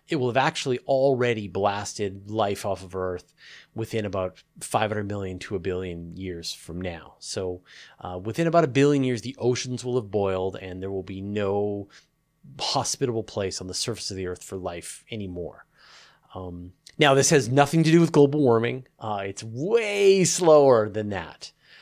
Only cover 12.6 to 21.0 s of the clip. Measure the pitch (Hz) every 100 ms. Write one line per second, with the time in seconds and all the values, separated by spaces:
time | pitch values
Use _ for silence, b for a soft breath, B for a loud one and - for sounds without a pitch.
12.6 | - 139 117 - 131 113 107 - 98 -
13.6 | 90 90 - 104 - 95 92 90 - 98
14.6 | 90 87 - - - 110 95 87 80 -
15.6 | - B B B B B B 92 92 87
16.6 | 90 - - - 147 135 135 151 113 131
17.6 | 143 165 160 165 165 151 143 151 131 113
18.6 | 120 127 127 _ 110 104 98 98 113 117
19.6 | 175 233 214 202 196 196 170 - 175 151
20.6 | 139 117 107 101